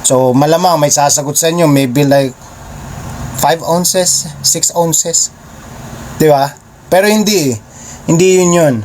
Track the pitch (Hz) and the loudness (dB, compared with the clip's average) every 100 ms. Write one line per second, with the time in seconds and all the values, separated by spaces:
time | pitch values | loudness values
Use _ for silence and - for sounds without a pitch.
0 | - 131 131 127 147 165 180 160 147 135 | 0 2 2 2 2 2 2 2 2 2
1 | 143 147 139 147 165 170 165 139 135 123 | 2 0 -2 -2 -2 2 2 2 2 0
2 | 143 139 135 123 - - - - - - | 2 2 0 -6 -20 -20 -18 -16 -14 -14
3 | - - - - 147 165 - 170 180 190 | -14 -12 -12 -2 0 0 -2 -2 0 0
4 | 180 - 170 147 - 165 - 175 165 156 | 0 -2 -6 -6 -4 -2 -2 -2 0 0
5 | 170 165 - - - - - - - - | -2 -4 -4 -8 -20 -20 -20 -18 -16 -16
6 | - - 156 143 139 - - - - 175 | -14 0 2 2 0 -6 -20 -20 0 2
7 | 208 214 202 202 143 110 - - - - | 2 2 2 0 0 -4 -10 -20 -20 -14
8 | - 165 185 185 180 175 156 120 | -2 2 4 4 4 2 2 0